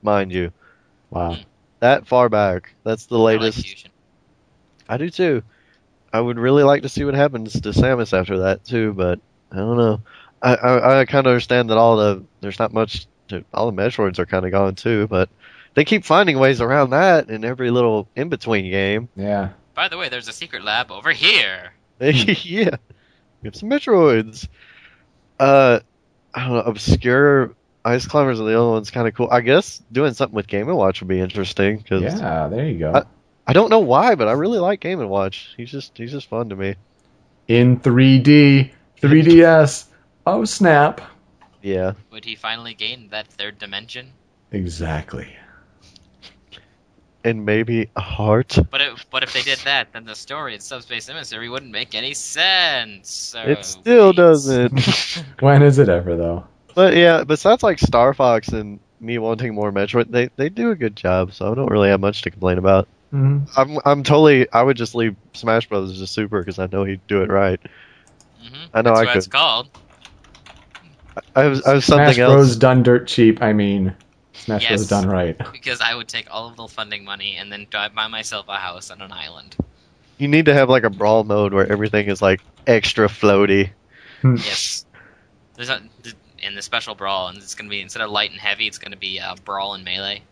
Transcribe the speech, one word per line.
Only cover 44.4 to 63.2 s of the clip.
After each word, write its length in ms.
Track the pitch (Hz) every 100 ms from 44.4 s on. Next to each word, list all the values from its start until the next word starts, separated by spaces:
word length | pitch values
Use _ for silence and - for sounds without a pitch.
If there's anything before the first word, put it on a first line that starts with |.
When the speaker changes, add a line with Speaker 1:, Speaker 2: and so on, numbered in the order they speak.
| _
Speaker 2:
Exactly. 760 | 104 90 80 82 78 78 - - - - _ _ _ _ _ _ _ - _ _ - _ _ _ _ _ _
Speaker 1:
And 200 | 117 113 104
maybe 420 | 107 113 117 107
a 60 | -
heart. 580 | 98 - 107 110 127 - -
Speaker 3:
But 100 | 135
if, 260 | 139 117 -
but 120 | 131
if 100 | 131
they 100 | 131
did 160 | 127 135
that, 320 | 135 139 117
then 120 | 117
the 100 | 110 107
story 380 | - 143 143
in 60 | 107
Subspace 480 | - 131 117 117 110
Emissary 400 | 151 131 110 117
wouldn't 220 | 127 135
make 240 | 107 120
any 200 | 110 127
sense. 960 | 143 - 147 180 185 170 139 113 98 -
So 320 | - - 120
Speaker 1:
It 220 | 113 151
still 480 | 190 - 220 240 202
Speaker 3:
please. 40 | 180
Speaker 1:
doesn't. 1080 | 175 156 135 131 123 135 127 127 - - 143
<laughs> 40 |
Speaker 2:
<laughs> 80 | -
When 220 | 135 143
is 160 | 147 135
it 100 | 123
ever, 280 | 87 87 85
though? 280 | 85 85 - _ _
Speaker 1:
But 220 | - 190 170
yeah, 260 | 170 165
besides, 400 | 127 151 190 240
like, 160 | 220 175
Star 340 | - 120 123
Fox 360 | 139 131 113 107
and 320 | 113 107 104 _ _
me 200 | 113 120
wanting 360 | 113 113 123
more 160 | 107 104
Metroid, 400 | 98 101 123 117
they, 200 | 120 123 -
they 120 | 139
do 220 | 202 233
a 20 |
good 220 | 202 117 104
job, 360 | 95 92 92
so 200 | - 95
I 20 |
don't 160 | 120 135
really 200 | 104 101
have 100 | 98
much 220 | 98 101
to 80 | -
complain 280 | - 95 90
about. 300 | 95 95 95 _ _
Speaker 2:
Mm-hmm. 320 | 139